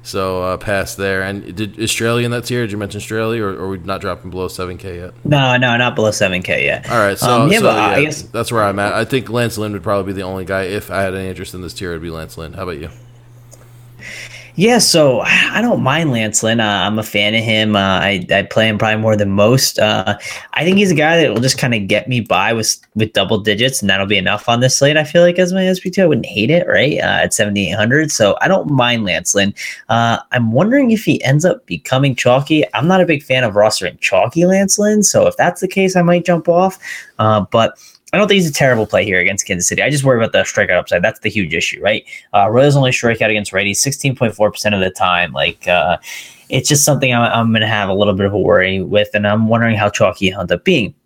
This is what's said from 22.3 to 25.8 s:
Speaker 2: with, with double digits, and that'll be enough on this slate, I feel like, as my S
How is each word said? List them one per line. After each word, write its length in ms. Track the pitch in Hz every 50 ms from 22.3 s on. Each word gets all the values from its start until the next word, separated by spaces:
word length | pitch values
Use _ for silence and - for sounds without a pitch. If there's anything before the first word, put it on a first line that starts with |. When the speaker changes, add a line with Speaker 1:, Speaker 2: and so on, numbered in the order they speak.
| 92 90 95 107
Speaker 2:
with, 260 | 117 113 110 - - - _ _ _
with 180 | 104 110 107 _
double 240 | 101 98 90 113 104
digits, 420 | 101 110 104 98 - - - -
and 100 | 104 98
that'll 160 | 95 98 98
be 100 | 98 104
enough 320 | 98 90 95 101 104 - -
on 120 | 117 120
this 160 | 123 131 -
slate, 200 | - 139 143 151
I 60 | 156
feel 200 | 151 143 156 170
like, 180 | 175 175 175 180
as 120 | 185 175
my 140 | 185 190 185
S 140 | 185 185 185